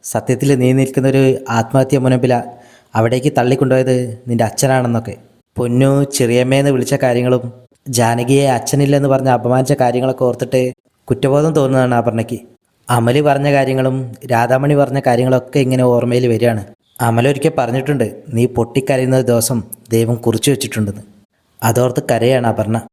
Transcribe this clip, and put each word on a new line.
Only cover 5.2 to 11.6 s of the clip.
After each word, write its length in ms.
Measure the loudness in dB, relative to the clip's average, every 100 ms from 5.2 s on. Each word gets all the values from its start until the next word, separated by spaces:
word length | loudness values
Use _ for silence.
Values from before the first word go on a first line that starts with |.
| -18 _ _ -6
പൊന്നു, 480 | -2 2 2 2
ചെറിയമ്മേന്ന് 680 | 0 0 0 2 2 2 2
വിളിച്ച 220 | 0 -2
കാര്യങ്ങളും 600 | -2 0 0 0 -2 -4 -14 -20 _ -6
ജാനകിയെ 580 | 0 0 0 2 2 2
അച്ഛനില്ലെന്ന് 600 | 0 -2 0 2 2 2
പറഞ്ഞ് 200 | 0 2
അപമാനിച്ച 440 | 0 2 0 0
കാര്യങ്ങളൊക്കെ 500 | 0 0 0 -2 0
ഓർത്തിട്ട് 500 | -2 -2 -2 -2 -2 -6 _ _ -6
കുറ്റബോധം 440 | -2 0 2 2
തോന്നുന്നതാണ് 420 | 0